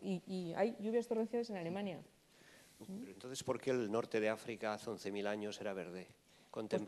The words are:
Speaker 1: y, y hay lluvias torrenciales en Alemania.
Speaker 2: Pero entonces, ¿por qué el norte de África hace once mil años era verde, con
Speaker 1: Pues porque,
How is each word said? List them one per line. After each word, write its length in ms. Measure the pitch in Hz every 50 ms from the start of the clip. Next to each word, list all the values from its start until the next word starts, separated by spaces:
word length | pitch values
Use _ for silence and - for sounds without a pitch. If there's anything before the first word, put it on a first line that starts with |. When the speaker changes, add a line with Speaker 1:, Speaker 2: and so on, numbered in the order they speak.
Speaker 1:
y, 200 | - 196 190 170 -
y 260 | - 190 185 180 165 165
hay 200 | - 196 233 233 -
lluvias 260 | 202 220 220 240 226
torrenciales 420 | - 233 220 226 220 - 233 233 233
en 60 | 208
Alemania. 420 | 185 165 165 180 196 208 196 165 143 - - - - _ - - - - - - - - - - - 104
Speaker 2:
Pero 260 | - 185 208 254 -
entonces, 300 | - - - 127 131 - -
¿por 180 | - 127 113
qué 80 | - 135
el 180 | 127 123 113 101
norte 300 | 107 113 117 - - 110
de 80 | 107
África 460 | 107 110 107 - 120 113 95 110 107 107
hace 160 | 104 - 120
once 220 | 107 90 - 101
mil 160 | 101 104 101
años 320 | 104 104 107 104 104 98 -
era 120 | 101 104 98
verde, 340 | 95 85 85 87 92 90 - - _ _ - - - - -
con 160 | - 117 110
Speaker 1:
Pues 120 | 101 113 107
porque, 40 | 104